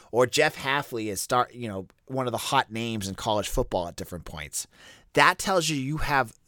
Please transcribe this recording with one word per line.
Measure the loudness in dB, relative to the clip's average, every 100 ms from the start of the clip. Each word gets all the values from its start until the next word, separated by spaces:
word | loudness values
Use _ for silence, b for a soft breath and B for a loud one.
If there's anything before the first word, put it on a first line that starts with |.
| B
or | 2 4
Jeff | 4 2 0
Hafley | -2 -2 -2 -4 -4
is | -4
start, | 0 2 0
you | -4 -8
know, | -6 -10 _ -8
one | -4 -2
of |
the | -4
hot | 2 2 2
names | -4 -4 -4 -6
in |
college | -4 0 0 0
football | -4 -2 -2 -4
at | -8
different | -12 -12
points, | -12 -12 -10 -10 -10 B B B B
that | 6 6 6
tells | 2 2 2
you | -2
you | -2 -2
have | 2 2 0 -6